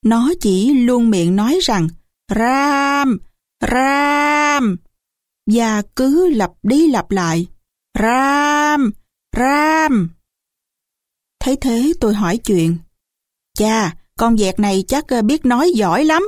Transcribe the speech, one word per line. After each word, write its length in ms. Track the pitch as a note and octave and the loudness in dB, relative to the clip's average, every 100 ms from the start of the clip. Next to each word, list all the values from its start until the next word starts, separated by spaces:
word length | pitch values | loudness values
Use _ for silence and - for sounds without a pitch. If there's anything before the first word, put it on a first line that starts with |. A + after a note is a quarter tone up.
| A3 | 0
Nó 280 | A3+ B3+ F4 | 0 0 -2
chỉ 320 | G#3+ F#3 A3+ | -2 0 2
luôn 360 | C#4 A#3+ B3 A#3 | 2 2 2 2
miệng 260 | G3+ E3+ F#3+ | 2 0 0
nói 240 | A3 F4 | 0 0
rằng, 260 | F4+ G#3 E3 - _ _ _ G#3 | 0 -2 -2 -6 _ _ _ -2
"Ram, 800 | A#3 C4 C#4+ C#4 C#4 C#4 C#4 A3 - _ _ _ - | 0 0 0 0 0 0 -2 -4 -8 _ _ _ -4
Ram," 1040 | A#3+ C4+ C#4 C#4+ D4 D4 D4 D4 C#4+ A#3 F3+ _ _ _ _ _ _ - | 0 0 0 0 0 0 0 0 0 -2 -4 _ _ _ _ _ _ -2
và 300 | A3+ A3+ G#3+ G#3 - | 0 2 -2 -4 -2
cứ 340 | C4 D4+ F#4 | 0 2 2
lặp 220 | B3 F#3 - | 0 -2 -4
đi 240 | - C#4 E4 | 0 2 4
lặp 240 | A#3+ - | 2 -2
lại, 360 | F#3+ E3+ E3 F3 - _ _ _ - | -2 0 -2 -4 -12 _ _ _ -2
"Ram, 920 | A3 B3 C4+ C#4+ D4 D4 D4 D4 B3 - _ _ _ - | 0 2 0 0 0 0 0 0 -2 -4 _ _ _ -2
Ram." 720 | B3+ C#4+ D4+ D#4 D#4 A#3+ E3 - _ _ _ _ _ _ _ _ _ _ _ _ | 0 0 2 0 2 0 -2 -8 _ _ _ _ _ _ _ _ _ _ _ _
Thấy 160 | - C4+ | -4 -2
thế 380 | C4+ A#3 C4+ E4+ | -2 0 0 0
tôi 140 | A3+ | -2
hỏi 240 | G#3 F#3 A3+ | 0 -2 -4
chuyện, 400 | - F#3 E3 E3+ - _ _ _ _ _ _ - | -2 0 0 -2 -8 _ _ _ _ _ _ -4
"Chà, 400 | G#3+ A3 G#3 - _ - | -2 0 -2 -6 _ -4
con 180 | A#3 A3+ | 0 2
vẹt 240 | F#3+ F#3+ | 0 0
này 240 | G#3 F#3+ F#3 | 0 0 -2
chắc, 200 | C4+ D4+ | -4 -2
ờ, 140 | B3 | -2
biết 240 | G#3+ D#4 B3+ | 0 0 0
nói 260 | B3 E4+ C4+ | 2 2 2
giỏi 300 | G3 F3+ D#4 | 0 2 2
lắm." 180 | D#4+ | 0